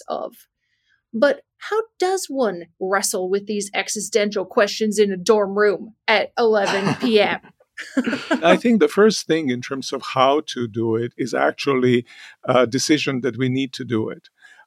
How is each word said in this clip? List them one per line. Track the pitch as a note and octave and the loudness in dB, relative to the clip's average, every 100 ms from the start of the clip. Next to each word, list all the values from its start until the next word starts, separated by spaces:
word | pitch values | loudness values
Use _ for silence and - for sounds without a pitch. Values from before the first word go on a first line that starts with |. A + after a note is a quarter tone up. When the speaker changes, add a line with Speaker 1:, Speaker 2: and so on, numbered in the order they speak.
| - | -8
Speaker 1:
of. | - - A#3 _ _ _ _ _ _ _ | -8 -8 -14 _ _ _ _ _ _ _
But | A3 C#4+ - _ _ | 0 2 2 _ _
how | - G#4+ A4 - | -4 -4 -4 -4
does | F#4 F#4+ - | -2 -2 -4
one | C4+ A3 F3 E3+ - | -2 -2 -2 -10 -8
wrestle | F#3+ G3 G3 G3 F#3 | -2 -2 -2 -4 -2
with | G3 G3+ | -4 -2
these | G#3 G3+ | -6 -4
existential | F#3+ F#3+ G#3+ F#3+ G#3+ G#3 G#3 F3+ | -6 -6 -8 -2 0 0 -2 -2
questions | - G3+ - A3 G3 | 0 0 0 -2 2
in | G3+ | 0
a | F3+ | 2
dorm | F3 G#3+ G3 G3 | 2 2 2 2
room | G#3 F3 - - - | 2 0 -6 -6 0
at | G#3+ - - | 0 0 0
eleven | A#3 G#3+ F#3+ G3 G3 - | 2 2 0 0 -2 -2
P | B3 G#3+ | 2 2
M? | F3+ E3+ - _ _ - - - | 2 -2 -10 _ _ -20 -6 -4
<laughs> | A#3 C4 - C4 | -2 -4 -4 0
Speaker 2:
I | E3+ F#3 | 4 4
think | A#3+ A3+ | 4 4
the | D3 | 4
first | - G#3+ - - | 4 4 2 0
thing | D#3+ C#3+ | -2 0
in | B2 | -4
terms | - C3+ - | -6 -10 -8
of | C3+ - | -8 -4
how | C3 C3 D3 D3+ | 2 4 4 0
to | B2+ A#2+ | -6 -6
do | A2+ A2+ A2+ | -2 0 0
it | A#2+ - | -2 -6
is | B2 | -4
actually | B2 C#3+ - D3 C3 B2+ A#2+ - - - - | 0 0 0 -2 2 4 2 0 -12 -20 -8
a | - B2+ A#2+ | 0 2 2
decision | B2+ - D3 D3 C3 | 0 0 0 0 -2
that | B2+ A2+ | -4 -2
we | C3 | -2
need | C3 C3+ | -2 -4
to | - | -8
do | A#2 A2 A2 | -4 -4 -4
it. | - - _ - - | -8 -18 _ -20 -20